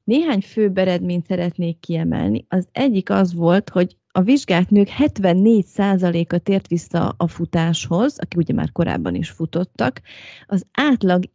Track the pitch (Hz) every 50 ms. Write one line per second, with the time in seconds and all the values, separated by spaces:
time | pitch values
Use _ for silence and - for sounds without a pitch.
0 | - 202 233 302 339 320 233 196 - - - 226 214 202 185 196 190 185 180 175
1 | 185 180 175 175 165 - 185 180 175 175 - - 175 170 160 _ - - 170 165
2 | 165 165 156 151 165 196 - - - - 185 185 180 _ - - 269 277 214 190
3 | - - 202 196 190 175 175 170 170 170 175 202 - - - 185 180 180 _ _
4 | _ _ - 190 185 220 277 277 - - 180 170 180 - 208 202 202 196 - -
5 | 285 - - - 190 180 170 185 202 226 233 208 180 _ - - 196 202 196 180
6 | 185 175 170 170 170 - 175 175 - - 196 196 - - 175 165 - - - 170
7 | - - - - 175 165 - - 170 - - 170 165 170 165 - - - 165 180
8 | 240 294 - - - - - 175 160 - 156 156 156 156 - - 170 - - -
9 | 165 - - - 160 - - - 165 - - 170 185 - _ - 226 254 - -
10 | _ - - - - - - - - - 208 180 - _ - - 285 302 254 -
11 | 208 180 180 180 185 -